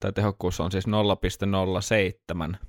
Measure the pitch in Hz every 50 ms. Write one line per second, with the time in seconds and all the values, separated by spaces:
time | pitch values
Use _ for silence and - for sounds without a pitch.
0 | - 98 98 - 104 104 98 - - 92 90 - 82 90 98 98 92 - 104 107
1 | 104 101 98 - - 92 - - - 101 98 95 95 92 92 90 92 - 113 110
2 | 98 92 87 - _ - 85 87 82 78 92 - -